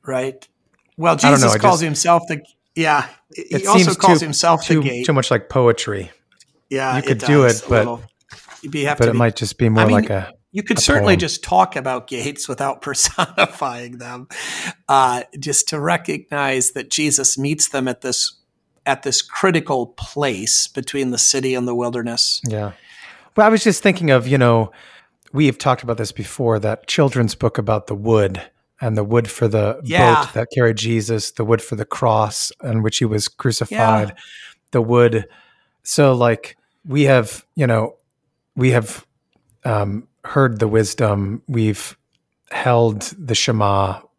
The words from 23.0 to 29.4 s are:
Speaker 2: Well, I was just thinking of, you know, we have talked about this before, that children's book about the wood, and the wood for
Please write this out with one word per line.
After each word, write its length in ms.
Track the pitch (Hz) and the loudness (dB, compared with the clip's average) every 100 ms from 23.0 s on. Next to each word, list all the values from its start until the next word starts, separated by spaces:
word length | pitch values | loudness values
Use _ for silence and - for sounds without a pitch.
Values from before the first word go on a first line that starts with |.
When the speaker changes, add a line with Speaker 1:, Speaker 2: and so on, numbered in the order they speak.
| - - _ - | -20 -20 _ 2
Speaker 2:
Well, 100 | 214 | 4
I 20 | |
was 140 | 220 | 4
just 180 | 220 185 | 2 2
thinking 280 | 202 185 165 | 0 0 2
of, 160 | 131 120 | 2 2
you 80 | 135 | 2
know, 340 | 123 117 110 - - - _ _ _ | 4 4 0 -6 -20 -20 _ _ _
we 140 | 135 151 | 0 0
have 100 | 127 | 2
talked 260 | 143 127 | 0 0
about 140 | 117 113 | -2 -6
this 160 | 110 | -6
before, 460 | - 139 - 120 110 | -8 -14 -4 0 0
that 280 | 107 110 - | -2 -4 -6
children's 480 | - 143 127 113 | 0 0 2 -2
book 220 | - 117 - | 0 -2 -2
about 280 | 104 107 - | -2 -2 -2
the 80 | |
wood, 480 | 104 107 110 98 92 - _ _ _ | -6 2 2 2 -2 -14 _ _ _
and 160 | 123 107 | -4 -2
the 80 | |
wood 260 | 104 117 113 | 2 0 0
for 160 | - | -2